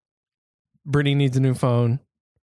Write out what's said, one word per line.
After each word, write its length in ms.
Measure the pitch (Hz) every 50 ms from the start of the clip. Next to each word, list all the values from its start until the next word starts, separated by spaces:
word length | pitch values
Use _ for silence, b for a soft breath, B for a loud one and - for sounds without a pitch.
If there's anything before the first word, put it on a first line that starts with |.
| _ _ _ _ _ _ _ _ _ _ _ _ _ _ _ _ -
Brittany 300 | 147 135 143 143 143 139
needs 220 | 143 143 135 123
a 40 | 131
new 140 | 131 131 127
phone, 460 | - - 127 120 120 120 117 120 139 _ _ _ _ _ _ _ _